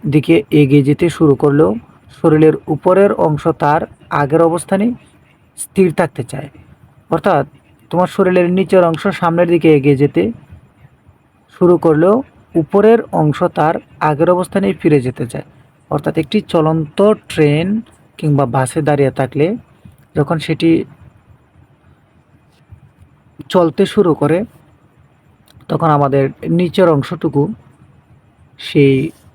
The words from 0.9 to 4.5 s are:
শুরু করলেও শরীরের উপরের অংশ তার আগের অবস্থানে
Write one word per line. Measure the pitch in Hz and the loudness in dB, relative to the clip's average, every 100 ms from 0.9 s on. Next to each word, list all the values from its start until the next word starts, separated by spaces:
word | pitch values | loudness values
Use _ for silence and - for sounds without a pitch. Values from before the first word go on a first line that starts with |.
| 143 170 | 0 -2
শুরু | - 156 | 0 0
করলেও | 135 147 143 175 226 - _ _ - | 2 2 2 0 -2 -10 _ _ -4
শরীরের | 165 156 156 151 - | 0 4 2 2 -4
উপরের | 147 185 185 202 | -2 0 2 2
অংশ | - 175 147 170 156 | 0 -2 -2 -4 -2
তার | 147 156 - _ - | 0 0 -4 _ -8
আগের | 143 139 160 | -4 0 2
অবস্থানে | 165 | 2